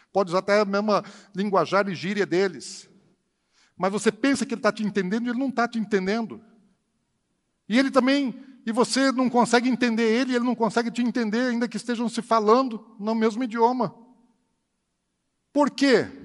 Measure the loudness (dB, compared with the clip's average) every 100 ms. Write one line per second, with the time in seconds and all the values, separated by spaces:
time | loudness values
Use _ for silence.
0 | _ -2 0 0 2 2 2 0 0 0
1 | -2 -20 -14 -6 0 2 2 0 0 -4
2 | -4 -2 0 0 0 -4 -16 -18 -20 _
3 | _ _ _ _ _ _ _ -4 -4 0
4 | -2 0 0 0 -2 -2 -2 0 -4 -2
5 | -2 -2 -4 -4 -4 -2 -2 -2 -2 -2
6 | 0 -4 -4 -12 -18 _ _ _ _ _
7 | _ _ _ _ _ _ -2 0 2 2
8 | 2 2 0 -6 -16 -12 -6 0 0 2
9 | 0 2 0 2 4 2 2 0 0 2
10 | 2 2 0 0 0 0 0 0 -2 -2
11 | -2 -2 -2 0 -2 -2 -4 -6 -6 -4
12 | -4 -4 0 2 4 4 2 -6 -14 -10
13 | -4 0 0 0 -6 2 2 2 -4 -6
14 | -20 _ _ _ _ _ _ _ _ _
15 | _ _ _ _ _ 0 0 2 4 4
16 | 2 -8